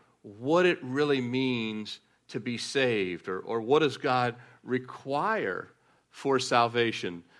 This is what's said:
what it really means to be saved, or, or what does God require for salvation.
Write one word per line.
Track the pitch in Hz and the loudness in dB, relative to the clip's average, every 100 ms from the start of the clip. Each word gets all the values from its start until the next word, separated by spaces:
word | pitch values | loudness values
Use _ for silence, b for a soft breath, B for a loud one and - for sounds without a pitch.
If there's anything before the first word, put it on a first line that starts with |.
| b b | b b
what | 110 101 127 170 | -20 -8 0 4
it | 180 - | 4 2
really | 127 135 147 139 | -4 -2 2 2
means | 120 131 131 120 110 107 104 - _ _ _ | 0 0 0 0 -2 -6 -8 -14 _ _ _
to | 127 | -10
be | 123 117 | -6 -6
saved, | - 139 127 110 92 85 - | -4 0 2 2 -2 -4 -6
or, | 92 | -8
or | - 113 | -4 -4
what | 110 151 | 2 4
does | 151 123 | 4 0
God | 143 127 120 120 B B | 0 2 0 -4 B B
require | - 127 127 - 135 143 190 220 110 87 90 _ _ _ _ | -4 -4 -4 -12 -4 -2 0 -2 -2 -6 -10 _ _ _ _
for | - 139 131 | -6 2 2
salvation. | 127 123 117 120 117 110 95 87 - b | 4 4 4 4 2 0 -6 -8 -14 b